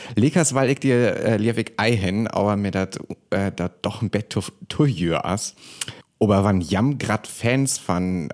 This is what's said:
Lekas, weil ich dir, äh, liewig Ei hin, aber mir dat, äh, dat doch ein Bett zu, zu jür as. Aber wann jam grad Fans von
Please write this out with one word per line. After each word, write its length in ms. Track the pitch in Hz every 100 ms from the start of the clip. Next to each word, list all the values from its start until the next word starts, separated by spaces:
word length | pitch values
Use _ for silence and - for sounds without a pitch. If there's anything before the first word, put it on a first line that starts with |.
| - 120
Lekas, 360 | 131 180 160
weil 160 | 127 131
ich 120 | 135
dir, 360 | 135 123 117 -
äh, 200 | - 110
liewig 340 | 110 113 110 -
Ei 180 | 110 117
hin, 320 | 92 101 113
aber 300 | - 101 104
mir 140 | 101
dat, 260 | 95 95 - - - _
äh, 200 | 95 98 -
dat 300 | - - 104
doch 160 | -
ein 80 | 104
Bett 200 | 104 -
zu, 120 | - - - -
zu 160 | -
jür 400 | 151 95 85 -
as. 300 | - 202 - - - - - - - _
Aber 220 | 107 98
wann 180 | 98 95
jam 380 | 82 98 127 135
grad 300 | - 107 -
Fans 500 | - 117 131 135 -
von 500 | - 90 92 90 73